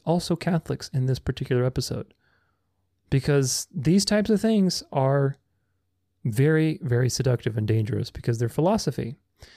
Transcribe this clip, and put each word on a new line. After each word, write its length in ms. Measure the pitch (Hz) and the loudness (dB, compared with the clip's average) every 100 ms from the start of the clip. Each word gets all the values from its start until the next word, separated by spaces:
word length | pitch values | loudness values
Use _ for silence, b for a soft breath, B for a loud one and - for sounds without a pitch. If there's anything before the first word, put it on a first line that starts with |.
also 320 | - 175 - 170 | -2 -2 0 -2
Catholics 540 | - 160 - - - | 0 -2 -2 -8 -4
in 140 | 135 127 | -2 0
this 120 | 127 | -2
particular 460 | - - 131 123 | -2 -6 -2 0
episode, 480 | 127 131 - - - _ _ _ _ _ _ _ _ _ - | 0 -2 -6 -6 -10 _ _ _ _ _ _ _ _ _ -2
because 580 | 139 - 143 131 - - | -2 2 2 2 -2 -6
these 300 | 175 127 190 | -4 2 2
types 240 | - 214 214 | 4 0 2
of 100 | 208 | 2
things 440 | 226 220 185 - - | 2 2 2 0 -4
are 460 | 147 135 139 139 139 _ _ _ _ _ _ _ _ 127 | 0 2 2 0 -2 _ _ _ _ _ _ _ _ -6
very, 520 | 107 143 156 156 156 | 2 4 4 2 -2
very 260 | 139 120 123 | -2 0 0
seductive 480 | - 127 120 120 110 | 0 0 0 -2 -2
and 100 | 107 | 0
dangerous 440 | 110 104 104 101 | 0 0 -2 -4
because 280 | - - 113 | -6 -4 -2
they're 120 | 117 | -2
philosophy. 640 | - 165 214 - - 113 147 _ _ b | 0 0 2 -2 -4 -6 -10 _ _ b